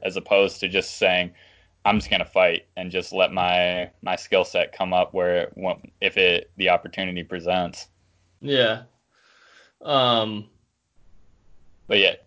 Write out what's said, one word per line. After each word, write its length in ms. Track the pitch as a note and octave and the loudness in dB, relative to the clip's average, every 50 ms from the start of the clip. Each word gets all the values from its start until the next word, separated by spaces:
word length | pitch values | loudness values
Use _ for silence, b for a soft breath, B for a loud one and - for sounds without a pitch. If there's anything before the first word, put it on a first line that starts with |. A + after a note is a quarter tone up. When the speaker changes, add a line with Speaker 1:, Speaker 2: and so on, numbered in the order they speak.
| - | -8
Speaker 1:
as 140 | F#2+ F#2 G2 | -8 -8 -6
opposed 420 | - - G2+ G2 G2 F#2+ - - | -2 2 4 4 4 4 0 -4
to 80 | - F2+ | -6 -2
just 300 | F#2 F#2+ - - - - | -2 -2 -2 -2 -2 0
saying, 340 | G#2 F#2 F2+ F2+ F2+ F2 - b b b b b b b b b - | 2 2 4 2 0 -2 -6 b b b b b b b b b 0
"I'm 140 | G2+ G#2 G#2+ | 2 2 2
just 100 | - - | 0 0
gonna 140 | G2+ F#2 E2 | -2 -2 -2
fight 400 | - - F#2+ F#2 F2 E2+ - - _ - | 0 2 4 4 4 2 0 -6 _ -14
and 160 | F#2 F#2 F2+ | -12 -10 -8
just 220 | F2 F#2 F2 - F#2+ | -6 -6 -6 -4 0
let 180 | F#2+ F#2 - | 0 0 0
my, 580 | F#2 F#2 F2+ F2+ F2+ F2 F2+ F2+ F2+ F2+ F2+ - _ _ | 2 0 0 2 2 2 2 0 0 -4 -6 -8 _ _
my 160 | - F#2+ F#2 - | -8 -6 -6 -6
skill 260 | - - G2+ F#2 F2 | -4 0 2 2 2
set 300 | - - F2+ E2 - - | 2 0 -2 -2 -2 -4
come 180 | - F#2+ F#2 F2+ | -6 -4 -2 0
up 200 | F2+ F2+ - - | 0 0 0 0
where 240 | F#2 F2+ F2+ F2 F2 | -2 -2 0 0 0
it 160 | E2+ - - | -2 -4 -6
won't, 340 | - F#2 F2+ F2 - - - _ - | -8 -6 -6 -6 -6 -10 -20 _ -4
if 160 | - F#2+ - G2+ | -4 -2 2 2
it, 340 | F#2 F2+ F2 F2 - - _ - | 2 4 2 0 -2 -6 _ -4
the 100 | F#2 F2+ | 0 2
opportunity 540 | F2 F2 - F2+ - - F#2+ F#2 F2+ F2+ F2 | 2 2 0 -4 -10 -8 -8 -8 -8 -10 -10
presents." 640 | - F#2+ F2 E2 F2 F#2 F#2 F2 F2 - - - _ _ _ _ _ _ _ _ _ _ _ | -10 -10 -8 -4 -2 -2 -2 -2 -4 -8 -12 -20 _ _ _ _ _ _ _ _ _ _ _
Speaker 2:
Yeah. 400 | - C#3 C#3+ C3 A#2+ A2 A2 A#2 - _ _ _ _ _ b b b b b b b b b b b b b b | -8 -4 0 0 2 0 0 -4 -8 _ _ _ _ _ b b b b b b b b b b b b b b
Um, 680 | - D3+ D3 C3+ B2+ B2 A#2+ A2+ A2 G#2+ G#2+ G#2 G#2+ - _ _ _ _ _ _ _ _ _ _ - _ - - - _ _ _ _ _ - - _ - - _ _ - | -6 -2 0 2 2 2 2 0 0 -2 -6 -10 -12 -14 _ _ _ _ _ _ _ _ _ _ -20 _ -20 -20 -20 _ _ _ _ _ -20 -20 _ -20 -20 _ _ 0
Speaker 1:
But 100 | G#2+ G#2 | 2 4
yeah, 160 | F#2+ F2+ - - _ | 4 4 2 0 _